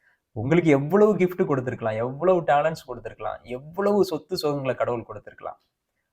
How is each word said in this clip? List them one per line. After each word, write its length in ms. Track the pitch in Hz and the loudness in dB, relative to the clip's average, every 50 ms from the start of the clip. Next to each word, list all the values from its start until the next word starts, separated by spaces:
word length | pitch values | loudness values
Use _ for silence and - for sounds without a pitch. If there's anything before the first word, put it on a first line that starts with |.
| _ _ _ _ _ _ | _ _ _ _ _ _
உங்களுக்கு 380 | - 113 107 139 165 175 160 160 | -10 -4 0 2 2 4 6 6
எவ்வளவு 460 | 139 135 143 151 185 208 208 214 196 | 4 4 4 2 4 4 6 4 4
கிஃப்ட் 260 | 170 180 180 - - | 2 0 0 0 0
கொடுத்திருக்கலாம், 540 | 185 156 139 131 123 127 113 - 117 110 110 | 0 0 0 -2 -2 -4 -6 -4 -4 -4 -2
எவ்வளவு 460 | 110 120 127 135 143 170 185 185 175 | -2 -4 -4 -4 -2 2 2 2 2
டேலண்ட்ஸ் 440 | 151 - 143 147 151 165 160 - - | 2 2 2 2 2 0 -2 -6 -10
கொடுத்திருக்கலாம், 540 | 127 123 - - 110 - - - - 101 - | -14 -14 -12 -12 -14 -12 -10 -10 -10 -10 -10
எவ்வளவு 640 | - 113 123 131 147 156 170 196 202 202 202 202 180 | -12 -12 -12 -12 -12 -10 -6 -2 0 2 4 2 2
சொத்து 300 | - 160 147 - - 185 | 2 -2 -6 -6 -6 -6
சுகங்களை 400 | - 160 147 143 143 131 127 117 | -4 -2 -2 -2 -2 -2 -2 -2
கடவுள் 300 | - 113 120 120 113 104 | -2 -2 -2 -2 -4 -6
கொடுத்திருக்கலாம், 520 | - 107 104 - - - - - 82 - _ _ _ _ _ _ _ _ _ _ _ | -10 -14 -16 -16 -20 -18 -14 -14 -14 -14 _ _ _ _ _ _ _ _ _ _ _